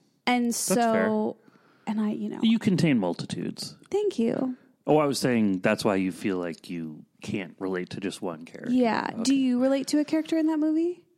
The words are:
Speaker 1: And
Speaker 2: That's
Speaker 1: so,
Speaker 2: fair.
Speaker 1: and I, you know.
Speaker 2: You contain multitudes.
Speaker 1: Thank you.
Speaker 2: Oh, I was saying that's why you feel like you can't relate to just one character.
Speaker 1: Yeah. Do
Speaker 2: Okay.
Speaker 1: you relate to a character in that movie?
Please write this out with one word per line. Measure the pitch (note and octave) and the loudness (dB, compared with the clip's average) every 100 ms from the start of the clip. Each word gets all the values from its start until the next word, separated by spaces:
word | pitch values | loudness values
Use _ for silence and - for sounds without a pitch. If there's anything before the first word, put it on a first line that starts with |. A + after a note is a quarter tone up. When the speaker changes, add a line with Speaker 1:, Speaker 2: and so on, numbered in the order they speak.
| _ _ - | _ _ 0
Speaker 1:
And | B3 A#3+ | 0 0
Speaker 2:
That's | A3+ | 0
Speaker 1:
so, | - B3 | 0 2
Speaker 2:
fair. | A#3 A3 A3 G#3+ A3 - _ - _ _ - | 2 2 2 0 -2 -6 _ -20 _ _ -6
Speaker 1:
and | G#3+ | -4
I, | G#3+ | -2
you | A3+ G#3 | -4 -6
know. | - | 0
Speaker 2:
You | A3+ A3+ | 2 4
contain | - E3+ E3+ B2+ | 4 4 4 4
multitudes. | F2+ E2+ - E2+ - - - - - | 2 -2 -6 -6 -6 -8 -12 -16 -4
Speaker 1:
Thank | G4 G#4 - | -2 0 0
you. | A3+ - C4 B3+ _ _ - | 0 0 -2 -6 _ _ 2
Speaker 2:
Oh, | D3+ | 4
I | D3 | 4
was | B2+ | 2
saying | C#3 A#2+ G#2+ F#2+ | 2 2 2 2
that's | A2 G#2+ | 2 2
why | A#2 G2 | 2 2
you | F#2 | 0
feel | E2 A2 F#2 | -2 -2 -2
like | F2 E2 - | -4 -8 -10
you | F2 D#2+ D2+ - _ | -10 -10 -12 -20 _
can't | - G#2 F2 - | -10 -8 -8 -8
relate | F#2+ F#2 F2+ | -4 -4 -6
to | - | -8
just | G2 - | -8 -6
one | F#2 E2 - | -8 -8 -12
character. | - A#3+ | -10 -2
Speaker 1:
Yeah. | B3+ A#3+ G#3+ - | 2 2 0 -4
Do | A3+ | -2
Speaker 2:
Okay. | A#3 | 0
Speaker 1:
you | C#4 C4 B3 | 2 2 2
relate | C4 C4+ C4+ | 2 0 0
to | D4+ | 0
a | D4 | 2
character | D#4+ D#4 D#4+ | 0 0 0
in | D#4 | 2
that | D#4 | 2
movie? | D#4 D#4 E4+ F4+ _ | 2 2 0 -4 _